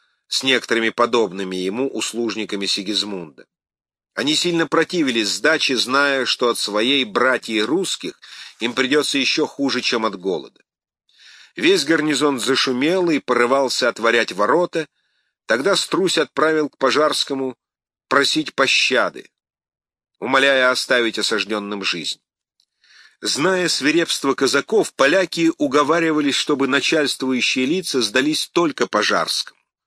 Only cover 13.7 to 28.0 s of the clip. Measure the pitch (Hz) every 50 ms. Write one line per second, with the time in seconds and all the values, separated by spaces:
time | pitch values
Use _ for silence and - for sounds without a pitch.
13.7 | - - 127 120 104 - 110 117 113 117 110 - 95 92 104 107 135 170 175 170
14.7 | - 165 151 - _ _ _ _ _ _ _ _ _ _ _ - 113 120 139 196
15.7 | 190 - - - - 156 190 175 - 165 147 - _ - 151 160 160 156 151 139
16.7 | - _ 135 127 117 143 151 151 135 - - - 143 135 131 131 120 _ _ _
17.7 | _ _ _ _ _ _ _ _ 131 139 139 - - 156 151 - - - 135 131
18.7 | - - - - 127 120 104 87 78 - - - _ _ _ _ _ _ _ _
19.7 | _ _ _ _ _ _ _ _ _ _ - 123 135 135 135 139 139 131 127 127
20.7 | 127 - - - 135 120 120 110 101 110 101 - 113 104 92 101 110 104 101 101
21.7 | 104 101 95 - - 85 73 - - - _ _ _ _ _ _ _ _ _ _
22.7 | _ _ _ _ - - - - _ _ - 104 98 120 147 185 190 185 180 156
23.7 | - - 131 147 151 170 165 - - - - 139 127 - 139 123 123 139 - -
24.7 | 220 214 165 - - - 135 139 165 190 185 - - 170 165 165 - - 151 139
25.7 | 127 147 147 135 160 170 165 160 156 151 147 139 127 - - - 147 131 135 131
26.7 | 135 139 131 - 160 156 147 127 - - 139 131 131 123 113 - - 131 127 135
27.7 | 170 190 170 - - 131